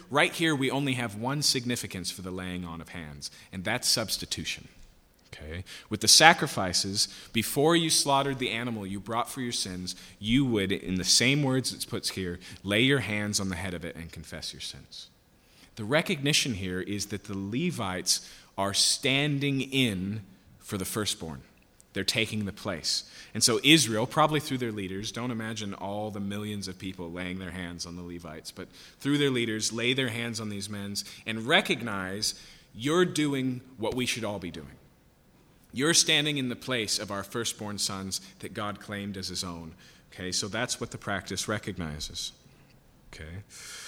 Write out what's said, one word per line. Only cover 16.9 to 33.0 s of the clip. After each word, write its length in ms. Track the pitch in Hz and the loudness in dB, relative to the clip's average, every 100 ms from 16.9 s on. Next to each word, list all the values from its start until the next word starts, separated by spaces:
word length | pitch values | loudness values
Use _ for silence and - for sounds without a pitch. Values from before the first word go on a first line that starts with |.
| 101 95 | -4 -4
that 180 | 101 | -6
the 140 | - 98 | -6 -6
Levites 880 | 98 120 175 120 98 92 87 - - - - - | -4 -2 -2 -2 -4 -2 0 0 -2 -20 -12 -2
are 160 | 98 | 0
standing 840 | 101 - - 135 135 147 139 143 135 | 4 2 4 2 4 2 2 0 0
in 640 | 127 135 127 95 95 107 98 - - - | 0 2 4 2 -2 -4 -8 -20 -20 -20
for 180 | - 101 | -6 -4
the 80 | |
firstborn. 580 | 90 113 101 - 80 69 - - _ _ - | -2 -2 -2 -2 -6 -10 -14 -20 _ _ -10
They're 100 | 98 | -4
taking 420 | 95 120 110 107 101 | 0 2 2 0 -4
the 60 | |
place. 520 | - 107 85 - - - - - | -6 -6 -4 -2 -2 -4 -18 -10
And 100 | 110 | 2
so 160 | - 110 | 4 6
Israel, 440 | 135 160 117 107 127 | 8 8 8 2 2
probably 340 | - 151 156 | 4 4 4
through 180 | - 131 | 0 -2
their 140 | 120 | -2
leaders, 400 | 104 92 95 104 | -2 -4 -4 -6
don't 180 | 120 123 | -6 -4
imagine 440 | 113 110 110 101 | -4 -4 -6 -6
all 360 | 101 98 104 107 | -6 -4 -4 -4
the 100 | 101 | -4
millions 460 | 98 101 107 104 92 | -4 -4 -4 -6 -6
of 120 | 92 | -8
people 340 | 95 92 85 | -8 -8 -8
laying 260 | 87 90 92 | -6 -6 -6
their 120 | 92 | -6
hands 340 | 90 87 87 | -6 -8 -8
on 120 | 90 87 | -10 -10
the 60 | |
Levites, 480 | 87 87 85 78 - | -10 -10 -10 -12 -14
but 180 | - 90 - - - | -14 -14 -16 -20 -6
through 200 | 139 143 | 0 4
their 120 | 143 | 4
leaders, 440 | 127 117 110 107 | 4 0 0 -2
lay 180 | 110 120 | 0 2
their 160 | 131 127 | 2 0
hands 320 | 113 117 113 | -2 -4 -4
on 80 | 110 | -6
these 220 | 101 98 | -6 -6
men 260 | 104 101 101 - - - | -8 -6 -6 -8 -12 -8
and 200 | 110 113 | -4 2
recognize 880 | 175 196 151 117 98 92 101 107 - - - - | 2 4 -2 -2 -4 -4 -2 -4 -4 -12 -20 -18
you're 300 | 101 127 170 | -4 2 4